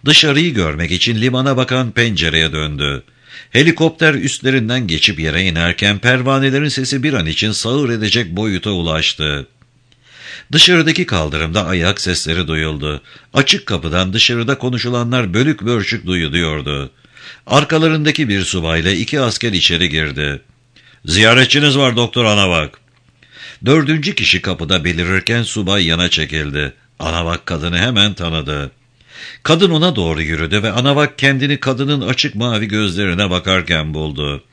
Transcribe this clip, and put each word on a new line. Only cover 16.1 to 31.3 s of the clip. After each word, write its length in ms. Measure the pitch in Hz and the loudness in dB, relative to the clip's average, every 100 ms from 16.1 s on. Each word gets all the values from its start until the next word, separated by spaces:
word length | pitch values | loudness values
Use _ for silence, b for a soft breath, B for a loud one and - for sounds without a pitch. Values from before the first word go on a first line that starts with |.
| 92 76 85 80 78 73 71 69 _ B B B B - | -2 0 0 0 -2 -4 -6 -8 _ B B B B 2
Arkalarındaki 840 | 139 147 156 160 160 151 151 135 | 2 4 2 2 2 0 0 0
bir 120 | 98 | 0
subayla 500 | 90 92 80 82 82 | -2 -2 0 0 0
iki 280 | 90 117 147 | 0 0 0
asker 340 | 123 - 120 | 0 -2 -2
içeri 360 | 95 - 85 87 | 0 0 2 0
girdi. 520 | 78 78 69 73 71 _ _ _ - b b - | 0 -2 -4 -4 -6 _ _ _ -20 b b -2
"Ziyaretçiniz 720 | 87 110 120 127 143 147 139 | 4 6 6 6 4 2 2
var 180 | 131 120 | 2 2
Doktor 300 | 117 123 113 | 0 0 2
Anavak." 540 | 104 95 85 73 - _ _ _ _ B B B B 107 | 4 4 2 -2 -10 _ _ _ _ B B B B 2
Dördüncü 500 | 151 143 156 151 - | 4 4 0 0 -2
kişi 260 | - 92 | 0 0
kapıda 440 | 98 85 80 92 82 | -2 -4 -2 0 0
belirirken 580 | 82 87 95 - 117 | -2 0 0 0 -2
subay 420 | 110 107 92 101 82 | -2 -4 0 2 2
yana 240 | 82 90 | 2 0
çekildi. 640 | 85 76 78 73 71 71 - b _ | 0 -2 -2 -4 -4 -6 -8 b _
Anavak 460 | 80 82 82 85 - | -4 -2 -2 -4 -4
kadını 320 | 85 82 85 | -4 -2 0
hemen 360 | 113 110 104 | 0 2 0
tanıdı. 580 | 92 85 80 67 73 67 _ _ _ B B B B | 0 -4 -4 -4 -6 -6 _ _ _ B B B B
Kadın 280 | - 170 190 | 0 2 4
ona 240 | 160 180 127 | 4 2 0
doğru 260 | 82 78 | -2 0
yürüdü 420 | 76 80 82 101 | -2 -2 0 0
ve 80 | 107 | 0
Anavak 480 | 104 131 143 147 - | 0 2 2 0 2
kendini 400 | 139 | 0